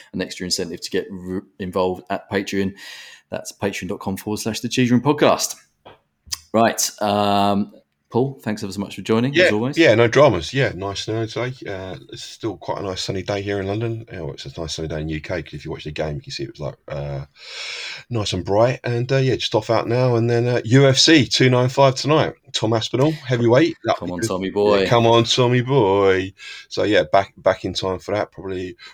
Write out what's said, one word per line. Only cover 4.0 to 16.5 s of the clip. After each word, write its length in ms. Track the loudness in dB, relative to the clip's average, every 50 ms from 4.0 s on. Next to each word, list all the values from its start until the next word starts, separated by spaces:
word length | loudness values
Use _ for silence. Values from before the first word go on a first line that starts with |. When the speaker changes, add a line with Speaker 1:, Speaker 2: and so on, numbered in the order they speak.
Speaker 1:
com 160 | -6 -8 -8
forward 240 | -6 -6 -6 -6 -4
slash 180 | -4 -6 -6 -6
the 100 | -6 -4
Cheese 220 | 0 0 2 4
Room 100 | 4 2
Podcast. 540 | 4 2 2 4 4 4 4 2 0 -6 -8 -14 _ _ _ _ _ -20 -20 _ _ _ _ _ _ -12 -12 -12 _ _
Right, 380 | 2 2 2 2 2 0 -4 -6 -4 -4
um, 720 | -2 0 0 2 2 2 2 2 2 2 2 0 -2 -4 -8 -18 _ _ _ _ _ _
Paul, 300 | -2 -2 -2 -2 -4 -8
thanks 220 | -8 -8 -6 -6 -8
ever 80 | -8
so 80 | -8 -8
much 160 | -8 -8 -10
for 60 | -10
joining, 300 | -2 0 2 2 2 0
Speaker 2:
Yeah, 120 | 2 2 2
Speaker 1:
as 80 | 4
always. 260 | 2 0 -2 -2 2 4
Speaker 2:
yeah, 160 | 6 6 6
no 140 | 6 4 4
dramas. 440 | 6 6 6 6 4 2 -2 -4
Yeah, 200 | -2 0 0 0 -2
nice 300 | -4 -6 -6 -6 -6 -6
snow 220 | -6 -4 -4 -4
today. 280 | -4 -4 -6 -6 -6 -8 -10 -12 -12
Uh, 260 | -10 -10 -10 -12 -12 -14 -16 -18
it's 160 | -18 -16 -16
still 320 | -18 -14 -8 -8 -8 -8
quite 240 | -8 -8 -8 -6 -6
a 20 |
nice 200 | -6 -6 -6 -6
sunny 200 | -6 -6 -6 -6
day 180 | -4 -4 -4 -4
here 200 | -4 -4 -4 -2
in 80 | -2 -4
London. 360 | -4 -2 -4 -4 -6 -8 -10 -12
Oh, 200 | -12 -10 -10 -10
it's 140 | -10 -10 -14
a 140 | -14 -10 -10
nice 140 | -8 -8 -6
sunny 140 | -8 -6 -6
day 120 | -6 -6
in 60 | -6
the 60 | -6
U 80 | -6 -6
K, 200 | -6 -6 -6 -6 -6
'cause 100 | -8 -14
if 100 | -14 -10
you 60 | -10
watch 140 | -12 -10 -10
the 80 | -10
game, 240 | -8 -6 -6 -6 -6
you 40 | -8
can 120 | -10 -12
see 100 | -10 -10
it 80 | -10 -10